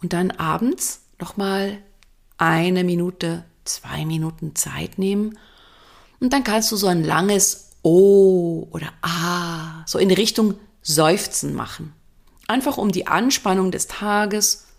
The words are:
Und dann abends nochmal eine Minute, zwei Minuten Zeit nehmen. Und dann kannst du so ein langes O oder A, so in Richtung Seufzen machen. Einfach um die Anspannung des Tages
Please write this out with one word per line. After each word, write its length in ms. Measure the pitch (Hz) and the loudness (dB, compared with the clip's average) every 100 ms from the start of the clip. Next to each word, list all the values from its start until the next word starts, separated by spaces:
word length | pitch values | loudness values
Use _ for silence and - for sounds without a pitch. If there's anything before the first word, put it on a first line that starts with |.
Und 120 | 175 | -4
dann 180 | 175 180 | -2 -2
abends 720 | - 160 160 240 359 - - _ - | -2 -4 -2 -2 -2 -6 -10 _ -16
nochmal 580 | 175 - 196 196 196 202 - _ _ _ _ - | -12 -6 -4 -2 -4 -6 -16 _ _ _ _ -2
eine 460 | 165 165 175 180 | 0 2 2 2
Minute, 600 | 180 175 175 180 170 165 170 _ | 0 0 -2 -4 -6 -6 -12 _
zwei 420 | - - - 147 156 | -12 -12 -10 -8 -4
Minuten 500 | 160 160 160 160 - | -4 -4 -6 -10 -6
Zeit 420 | - 139 160 - | -8 -6 -10 -4
nehmen. 400 | 190 202 214 214 - _ _ _ _ - _ - | -2 -2 -4 -8 -20 _ _ _ _ -20 _ -4
Und 140 | 254 | 0
dann 100 | 277 | 0
kannst 280 | 247 214 220 | 0 0 0
du 40 | 208 | 0
so 120 | 196 | 2
ein 160 | 175 | 2
langes 680 | 156 160 190 202 - - - _ | 2 0 2 2 2 -2 -10 _
O 840 | 165 175 196 196 190 185 170 160 165 | 4 6 8 8 6 4 0 -4 -8
oder 200 | 165 160 - | -10 -10 -8
A, 840 | 170 170 170 175 170 165 160 160 - | -6 -4 -4 -4 -6 -8 -12 -14 -6
so 140 | - | 0
in 100 | 196 | 4
Richtung 460 | 185 220 - 214 190 - _ | 4 2 2 0 0 -12 _
Seufzen 720 | - 156 160 170 - - 143 | -4 2 4 2 0 -6 -4
machen. 400 | 139 - - 156 - _ _ _ _ - | -6 -8 -10 -16 -16 _ _ _ _ -4
Einfach 300 | 240 285 277 | -2 -2 -2
um 140 | 208 | 0
die 160 | 180 - | -2 0
Anspannung 640 | 190 247 269 - 190 185 | 0 2 0 0 0 0
des 160 | - - | -2 -6
Tages 800 | - 208 208 208 208 202 - _ | -6 -2 0 0 0 -2 -2 _